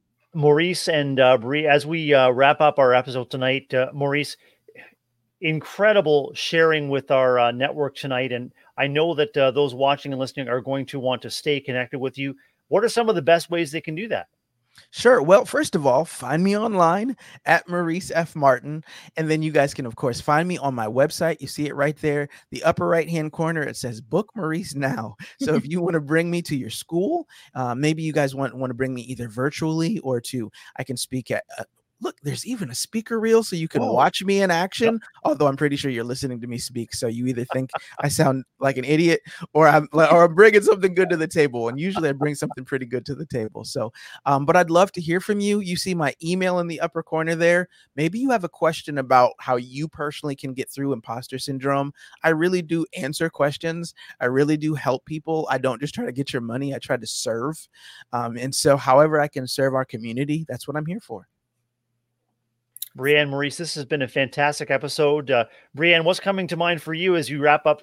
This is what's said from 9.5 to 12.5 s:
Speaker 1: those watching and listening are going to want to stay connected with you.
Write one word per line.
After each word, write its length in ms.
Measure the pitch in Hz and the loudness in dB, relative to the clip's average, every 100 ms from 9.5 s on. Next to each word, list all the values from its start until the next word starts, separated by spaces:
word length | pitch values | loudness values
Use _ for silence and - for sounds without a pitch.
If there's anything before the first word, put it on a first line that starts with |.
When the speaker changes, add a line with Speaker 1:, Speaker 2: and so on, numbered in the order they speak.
Speaker 1:
those 240 | 127 143 | 2 0
watching 380 | 123 135 143 143 | 0 0 0 -4
and 80 | 131 | -6
listening 280 | 131 - 123 | -6 -6 -4
are 120 | 123 | -4
going 260 | 135 135 135 | -4 -6 -6
to 140 | 139 | -6
want 220 | 127 123 | -4 -4
to 80 | 117 | -6
stay 300 | - 156 139 | -6 -2 -2
connected 380 | 139 127 123 139 | -2 -6 -6 -6
with 200 | 131 135 | -6 -6
you. 180 | 139 135 _ | -8 -10 _